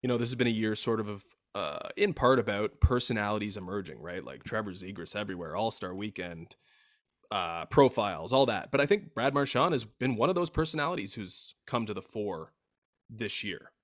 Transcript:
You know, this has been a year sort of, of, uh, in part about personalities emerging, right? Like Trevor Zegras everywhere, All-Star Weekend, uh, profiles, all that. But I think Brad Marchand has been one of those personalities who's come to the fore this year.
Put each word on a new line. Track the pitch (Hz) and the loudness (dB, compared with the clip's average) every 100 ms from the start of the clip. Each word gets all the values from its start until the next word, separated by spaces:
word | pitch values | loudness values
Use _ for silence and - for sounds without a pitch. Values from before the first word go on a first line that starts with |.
You | 127 | 2
know, | 123 | 0
this | 120 | 0
has | 123 | 2
been | 120 | 2
a | |
year | 110 110 107 | 2 0 0
sort | - 113 | 0 0
of, | 104 | -2
of, | 101 - - _ | -8 -14 -20 _
uh, | 101 80 76 - - | -6 -4 -4 -8 0
in | 101 | 0
part | - 127 131 | 4 6 6
about | 110 101 107 - | 4 0 -2 4
personalities | - 123 - 113 104 107 104 101 | 6 6 2 0 2 0 -2 -6
emerging, | 92 101 87 64 | -6 -6 -6 -10
right? | 80 90 | -8 -8
Like | 62 67 | -10 -12
Trevor | - 110 107 | -6 -4 -4
Zegras | 92 92 104 80 104 | -8 -10 -10 -8 -6
everywhere, | 104 92 82 85 | -6 -6 -4 -2
All-Star | 113 - 92 | -2 -2 -8
Weekend, | 92 107 101 90 82 85 - _ _ _ _ _ _ _ | -6 -8 -6 -10 -10 -14 -20 _ _ _ _ _ _ _
uh, | 104 87 85 78 | -2 -2 -4 0
profiles, | - 147 139 104 82 82 | 6 6 6 -2 -2 0
all | 131 131 | 4 4
that. | 104 - | 2 -2
But | 139 | 0
I | 143 | 2
think | 208 - | 2 0
Brad | - 131 | 0 0
Marchand | 139 139 127 160 | 2 0 2 2
has | 151 | 2
been | 110 _ 127 117 | -4 _ -2 2
one | 135 | 2
of | |
those | 180 175 | 2 0
personalities | - 156 156 147 175 - | 0 -2 0 -2 -4 -6
who's | - 95 - - - - | -8 -8 -8 -12 -16 -4
come | 123 110 | -2 -2
to | |
the | 98 | -6
fore | - 113 104 85 78 _ _ _ _ _ _ | -6 -6 -4 -4 -10 _ _ _ _ _ _
this | 110 107 - | -8 -6 -4
year. | 107 85 - _ | -6 -8 -10 _